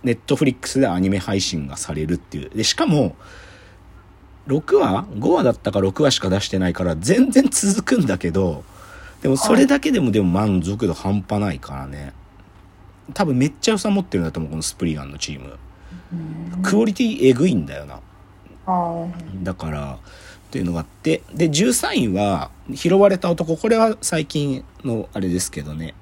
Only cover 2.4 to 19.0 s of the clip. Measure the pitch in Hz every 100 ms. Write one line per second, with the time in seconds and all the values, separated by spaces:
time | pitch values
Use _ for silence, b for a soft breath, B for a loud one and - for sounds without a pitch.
2.4 | 69 107 110 - 320 151 107 - B B
3.4 | B B B B - - - - - -
4.4 | - 139 - 415 302 202 202 101 113 175
5.4 | 170 - - 98 95 95 143 - 95 95
6.4 | - 95 90 85 90 80 104 208 269 254
7.4 | 277 - 202 202 - 247 139 90 90 82
8.4 | 92 71 - B B B B B - 135
9.4 | 208 226 269 277 311 247 127 107 95 87
10.4 | 107 92 85 104 110 82 95 104 90 104
11.4 | 101 69 - 67 67 71 69 - - -
12.4 | - - - - - - - 135 180 127
13.4 | 143 - - 214 214 196 185 98 82 85
14.4 | 78 78 78 - 85 76 69 73 - 73
15.4 | 67 62 - - B 180 - 170 160 160
16.4 | 170 180 190 196 226 208 240 220 131 123
17.4 | 185 101 71 69 71 67 - - - -
18.4 | - - - 180 170 170